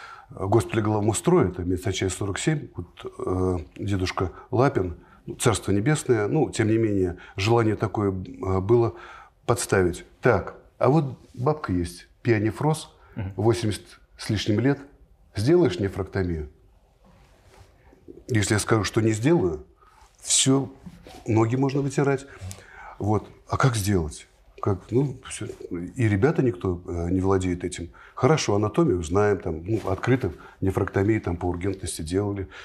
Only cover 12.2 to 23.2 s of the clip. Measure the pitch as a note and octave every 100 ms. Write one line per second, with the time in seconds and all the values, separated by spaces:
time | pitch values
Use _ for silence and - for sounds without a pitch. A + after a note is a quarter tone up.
12.2 | A#2+ A2 G#2+ - D3+ D#3 - - - -
13.2 | F#2+ G2 A2 - G#2+ F#2+ - - _ -
14.2 | - G#2 - G#2 C3 C#3 - - - _
15.2 | _ - A#2+ F3+ D3+ - G2 G2 F#2 G2+
16.2 | F2+ D#2+ D2 - _ _ _ _ _ -
17.2 | _ _ _ - - _ _ - - -
18.2 | - G#2+ G2 G#2 - A2+ F#2+ A2+ A2 G#2+
19.2 | C3 E3+ F2+ D#2 - _ _ _ - _
20.2 | - - C3 C3+ B2+ - - - - -
21.2 | - A2 A2+ B2+ C#3 C#3 C#3 D3+ C#3 C3+
22.2 | - - F#2+ - - - - - G2+ G#2